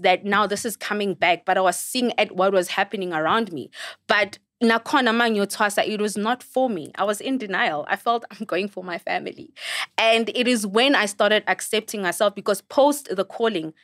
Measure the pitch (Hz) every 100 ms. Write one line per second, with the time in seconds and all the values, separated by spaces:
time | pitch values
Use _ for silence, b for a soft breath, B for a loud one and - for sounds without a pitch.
0 | 185 185 202 202 202 202 240 - - 208
1 | 202 175 170 170 - 185 190 180 - 254
2 | 240 - 214 180 190 196 180 - 196 196
3 | 180 160 156 220 214 156 - B B B
4 | - 214 202 - _ - 233 226 - 294
5 | 240 226 233 214 202 - 208 208 - 214
6 | 208 202 208 247 - 254 262 185 135 -
7 | 196 208 269 269 208 190 240 151 - 196
8 | - 233 - 202 208 175 202 196 180 170
9 | - 180 208 - - B B B B -
10 | 220 226 226 - 247 247 202 208 269 233
11 | 202 - 208 214 202 185 - 214 220 214
12 | 185 170 208 202 196 196 - - 285 285
13 | - 190 190 - 226 180 160 b